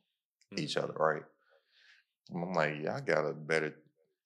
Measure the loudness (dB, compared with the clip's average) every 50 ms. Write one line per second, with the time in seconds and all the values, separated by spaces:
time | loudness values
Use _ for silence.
0 | _ _ _ _ _ _ _ _ _ _ -6 -6 -4 -2 -2 -2 -2 -2 0 2
1 | 2 2 2 0 -6 -12 _ _ _ _ _ _ _ _ _ _ -20 -20 -20 _
2 | _ _ _ _ _ -10 -6 -6 -4 0 2 2 2 2 0 -2 -2 -4 -4 -2
3 | 0 2 2 4 2 0 -2 -6 -2 2 2 2 2 0 -4 -8 _ _ _ _
4 | _ _ _ _ _